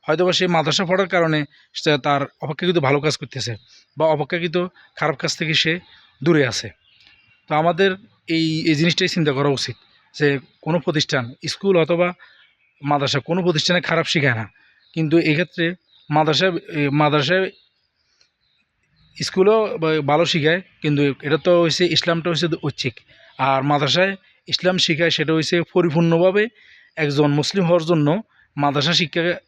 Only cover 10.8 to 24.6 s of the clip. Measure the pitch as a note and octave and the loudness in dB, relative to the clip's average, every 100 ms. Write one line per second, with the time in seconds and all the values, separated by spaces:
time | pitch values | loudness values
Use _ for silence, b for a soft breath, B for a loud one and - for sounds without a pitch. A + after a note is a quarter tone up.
10.8 | D3+ D#3 - C#3+ A#2+ C3+ D#3 - G3 F3 | 0 -2 -2 -2 -4 -10 -10 -4 0 2
11.8 | D#3 E3+ F3 - b b b b _ _ | 2 0 -2 -4 b b b b _ _
12.8 | C#3+ D3 C#3 C#3 - F3 F3+ D#3 - F3+ | -2 -2 0 -4 -2 -2 0 0 0 -2
13.8 | - E3 D#3+ E3 C#3 A#2 G#2 b b b | 0 -2 0 0 0 -2 -6 b b b
14.8 | b E3 D#3+ E3 D#3+ D3+ F3 - E3+ F3+ | b -6 2 2 2 -2 -4 -4 -4 -4
15.8 | _ _ _ D3+ D#3 C#3+ F#3 E3+ - D#3 | _ _ _ 0 2 2 0 -2 -6 -4
16.8 | C#3+ C#3+ D3+ D3 C#3 F#3 F#3+ - _ _ | 0 2 2 2 2 0 -2 -8 _ _
17.8 | _ _ _ _ _ _ _ _ _ _ | _ _ _ _ _ _ _ _ _ _
18.8 | _ _ _ - - - F#3+ A3 G#3+ - | _ _ _ -12 -6 2 4 4 0 -2
19.8 | D#3+ D#3 C#3+ D3 E3 F3 D3 F3 - _ | -2 0 0 0 2 0 0 -2 -4 _
20.8 | D#3 C#3+ C#3+ C3 D3 D3+ F3+ F3 E3+ - | -2 0 0 -2 -2 0 4 4 4 2
21.8 | F3 D#3 - E3+ E3 D#3+ E3+ D#3+ D3 - | 0 0 0 -2 -2 -2 -2 -2 -6 -6
22.8 | C3 - _ b b b C3+ C3+ C#3 D3 | -8 -8 _ b b b 0 2 2 2
23.8 | C#3+ E3 F#3+ F#3+ b b - D3 | 2 2 0 0 b b -8 -2